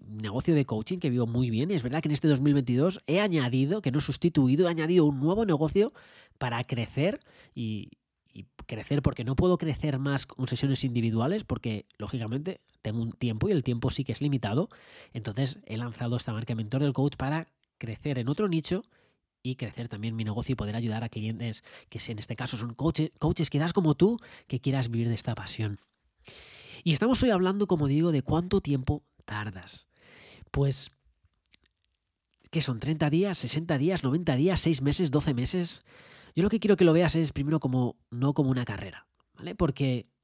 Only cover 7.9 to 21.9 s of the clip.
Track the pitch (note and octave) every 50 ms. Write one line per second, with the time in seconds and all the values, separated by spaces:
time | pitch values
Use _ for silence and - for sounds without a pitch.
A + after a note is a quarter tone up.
7.9 | - _ _ _ _ _ _ _ - G2+ G2+ _ _ - - - A#2 G#2+ - -
8.9 | C#3+ C#3+ B2 D3+ - - A#2 B2 C3+ - F3+ F3+ F3+ - E3 D#3+ C3 - - D3+
9.9 | C3+ C3 C#3 C#3+ C#3 C#3 - - - - B2+ - B2+ - - C#3 C3+ - - C3
10.9 | A#2+ A#2+ A2+ A2+ A2 A2+ A#2 D3 G3 G#3+ - - B2+ A2 - A#2 G#2+ G#2 - _
11.9 | _ - G#2 - - B2 A2+ G#2+ A#2 C#3 D3+ F#3+ F#3 - _ _ _ _ - A2
12.9 | G#2 A#2 A2+ A2+ - - B2+ A#2+ A2 A2 E3 G#3 G3+ D3 A#2+ B2+ A#2+ A#2 A#2+ B2
13.9 | - - C3 - G#2+ - C#3 D3 C#3 A#2+ A2 G2+ G#2 D3 G3 - - - - -
14.9 | - - - - - A2+ G#2+ A2+ G2+ C3 C#3 C3 - - - - A2 A2+ A#2+ A#2+
15.9 | A2+ - B2 A#2 A#2+ A#2 - - A2 A2 A2+ - A#2 A2 A2 G#2+ C3 C3+ D3 C#3+
16.9 | B2 - C3+ C#3+ - - C3 C3+ D3+ E3 D#3+ _ _ _ _ _ _ - - A2+
17.9 | A2 - - D3+ C#3 B2 A2+ B2+ D3+ G#3 G#3+ F#3+ E3 E3 - - F3+ G3 - _
18.9 | _ _ _ _ _ _ _ _ _ _ - B2+ B2+ - B2 G#2 - A#2+ A#2 A2+
19.9 | A2+ G2+ G#2+ A2+ A2+ A2+ A2 G#2+ G#2 A#2+ A#2 - C3 - G#2+ G#2 G#2 A#2 A#2 A2+
20.9 | G#2+ A2 A#2 A2+ - A2+ G#2+ A2 A2+ A2 A#2+ A#2 G#2+ - - - - - - -